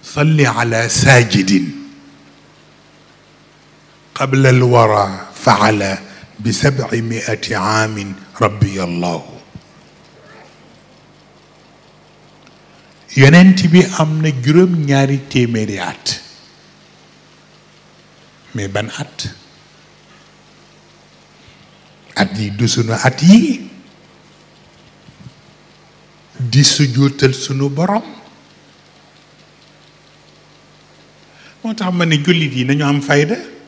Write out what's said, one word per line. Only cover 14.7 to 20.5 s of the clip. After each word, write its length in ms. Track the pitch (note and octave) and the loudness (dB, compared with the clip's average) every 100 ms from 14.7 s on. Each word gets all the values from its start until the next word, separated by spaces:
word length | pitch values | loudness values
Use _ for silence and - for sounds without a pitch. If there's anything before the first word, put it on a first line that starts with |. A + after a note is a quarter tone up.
| E3+ C#3+ C#3 C#3 C#3 C3+ | 0 0 0 0 -2 -4
téeméeri 480 | C3+ A#2+ A#2 G#2+ G2 | -2 -2 -4 -6 -6
at. 420 | F2+ - - - - - - _ - _ _ _ _ _ _ _ _ _ _ _ _ _ _ _ - _ - | -8 -8 -10 -10 -12 -20 -20 _ -20 _ _ _ _ _ _ _ _ _ _ _ _ _ _ _ -20 _ -16
Mais 140 | A2 G2+ | -12 -8
ban 180 | G2 A2 - | -8 -8 -10
at? 300 | C#3+ - - - - _ _ _ _ _ _ - _ _ _ | -14 -12 -14 -14 -20 _ _ _ _ _ _ -20 _ _ _